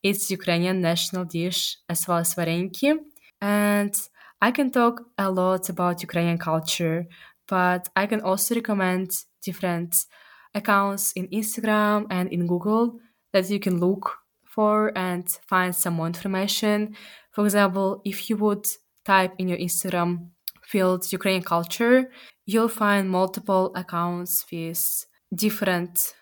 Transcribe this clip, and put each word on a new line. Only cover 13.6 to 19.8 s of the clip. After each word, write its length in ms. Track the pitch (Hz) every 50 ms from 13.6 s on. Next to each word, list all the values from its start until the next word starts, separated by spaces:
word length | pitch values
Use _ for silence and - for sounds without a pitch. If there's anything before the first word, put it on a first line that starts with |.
can 180 | 202 190 180 175
look 320 | 175 180 196 196 - - - - _ _ _ _ _
for 480 | _ - 220 214 208 214 214 214 214 -
and 280 | 185 185 180 180 175 180 - - - -
find 260 | - 196 185 180 180 175
some 200 | - - 180 170
more 140 | 165 160
information. 920 | 165 175 - - 196 190 190 196 202 - - - 208 208 208 214 214 214 - - - - - _ _
For 140 | _ - 208
example, 560 | 208 190 208 202 190 180 196 196 190 196 196 -
if 260 | 202 196 - - -
you 60 | 226
would 300 | 202 214 208 208 208 - - - - _ _ _ _ _
type 280 | - 196 190 185 185 185
in 120 | - 185 180
your 80 | 175
Instagram 720 | - 180 175 - -